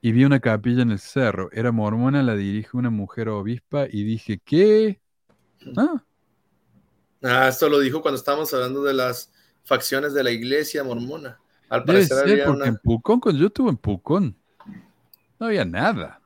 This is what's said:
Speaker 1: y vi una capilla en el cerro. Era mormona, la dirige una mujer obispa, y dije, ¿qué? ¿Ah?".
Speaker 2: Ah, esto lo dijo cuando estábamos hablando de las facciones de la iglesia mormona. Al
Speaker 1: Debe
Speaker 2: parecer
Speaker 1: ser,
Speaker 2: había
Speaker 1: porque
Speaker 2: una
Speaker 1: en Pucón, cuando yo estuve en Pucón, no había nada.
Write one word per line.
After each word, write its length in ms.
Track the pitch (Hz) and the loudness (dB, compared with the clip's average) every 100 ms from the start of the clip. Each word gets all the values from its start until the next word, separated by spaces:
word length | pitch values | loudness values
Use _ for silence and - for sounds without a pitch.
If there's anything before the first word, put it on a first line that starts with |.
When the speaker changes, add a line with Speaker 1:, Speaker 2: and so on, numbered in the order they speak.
Speaker 1:
y 100 | 120 | 2
vi 120 | 113 | 4
una 160 | 139 139 | 6 4
capilla 420 | 117 107 113 123 | 2 0 0 0
en 80 | 120 | 0
el 80 | 101 | -2
cerro. 520 | - 139 120 92 95 | -4 -2 0 -2 -6
Era 180 | 107 120 | -4 -2
mormona, 500 | 117 104 110 127 139 | 0 -2 0 0 2
la 120 | 127 107 | 0 0
dirige 400 | 98 104 107 127 | -2 -4 -6 -4
una 140 | 123 | -2
mujer 380 | 107 98 - 110 | -4 -6 -8 -6
obispa, 580 | 107 101 123 _ 143 139 | -6 -6 -8 _ -6 -4
y 120 | 107 | -4
dije, 360 | 104 110 - 101 | -4 -4 -6 -10
¿qué? 560 | _ 151 208 214 220 196 _ _ _ _ _ _ - 135 | _ 4 6 4 2 -4 _ _ _ _ _ _ -10 -2
¿Ah?". 260 | 285 311 _ _ _ _ _ _ _ _ _ _ _ _ | -2 -2 _ _ _ _ _ _ _ _ _ _ _ _
Speaker 2:
Ah, 260 | 127 123 131 | 0 4 4
esto 200 | 123 156 | 4 2
lo 100 | 143 | 4
dijo 200 | 135 151 | 2 0
cuando 140 | 160 135 | -2 -4
estábamos 340 | - 143 156 | -2 -2 -2
hablando 280 | 135 127 139 | -2 -2 -2
de 120 | 139 | -2
las 380 | 135 127 123 - _ _ _ | 0 -2 -4 -14 _ _ _
facciones 500 | - 131 - 135 147 | -2 -2 0 -2 -2
de 80 | 139 | 0
la 60 | 127 | -2
iglesia 500 | 117 120 143 151 151 | -2 -2 -2 -2 -6
mormona. 560 | 135 117 120 160 139 - _ _ _ | -6 -6 -8 -10 -14 -20 _ _ _
Al 120 | 117 | -4
Speaker 1:
Debe 140 | 120 190 | 4 4
Speaker 2:
parecer 180 | 170 131 | 4 2
Speaker 1:
ser, 140 | 143 | 4
Speaker 2:
había 140 | 170 143 | 2 2
Speaker 1:
porque 100 | 139 | 0
Speaker 2:
una 40 | 135 | 0
Speaker 1:
en 80 | 110 | -2
Pucón, 420 | - 117 - 240 | 0 0 2 2
cuando 200 | 233 147 | 2 2
yo 60 | 185 | 0
estuve 200 | - 254 | 2 0
en 80 | 131 | 0
Pucón, 580 | - 95 - 175 160 - _ _ - 190 _ _ _ _ _ _ | -4 -6 -2 0 0 -4 _ _ -20 -20 _ _ _ _ _ _
no 80 | 226 | -2
había 200 | 202 98 | -2 -2
nada. 520 | 85 175 170 78 - | 0 0 0 -6 -14